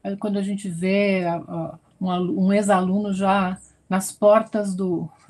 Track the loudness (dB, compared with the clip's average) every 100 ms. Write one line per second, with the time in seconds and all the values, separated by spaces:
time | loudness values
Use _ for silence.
0 | -8 -6 -4 -2 -2 -4 -6 -4 0 2
1 | 2 2 0 -4 -6 -8 -8 -12 _ _
2 | -4 -2 -2 0 2 2 4 2 2 -2
3 | -2 -2 2 2 0 -6 -14 _ _ -4
4 | -4 2 6 6 4 -4 -4 -2 -2 -2
5 | -6 _